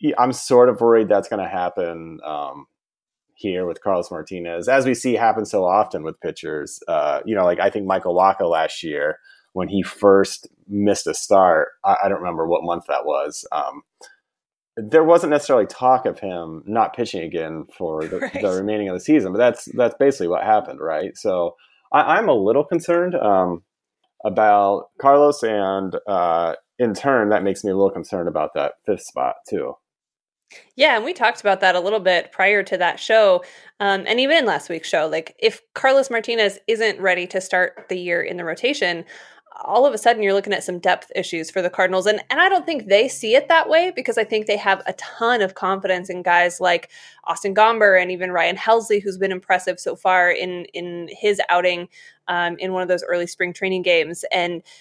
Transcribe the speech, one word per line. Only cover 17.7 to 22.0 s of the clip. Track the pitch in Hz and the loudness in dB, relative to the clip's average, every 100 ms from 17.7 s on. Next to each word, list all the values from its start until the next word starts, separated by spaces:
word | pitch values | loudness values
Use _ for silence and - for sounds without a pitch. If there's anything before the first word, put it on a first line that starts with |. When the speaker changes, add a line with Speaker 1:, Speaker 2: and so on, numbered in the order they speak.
Speaker 1:
for | - 85 78 80 | -10 -6 -6 -6
the, | 92 | -6
Speaker 2:
<laughs> | 269 | -6
Right. | - | -4
Speaker 1:
the | 101 | -2
remaining | 92 101 107 98 | -2 -2 -4 -4
of | 90 | -6
the | |
season, | - 151 95 | 2 2 2
but | 98 | 2
that's, | 120 - - | 2 2 -6
that's | 117 117 - | 0 0 4
basically | 139 135 87 | 2 2 -2
what | 87 | 0
happened, | 104 107 90 67 | 2 0 0 -8
right? | 80 78 95 - | -6 -4 -6 -6
So | 107 90 85 - _ _ _ | -4 -2 -2 -6 _ _ _
I, | 147 | 0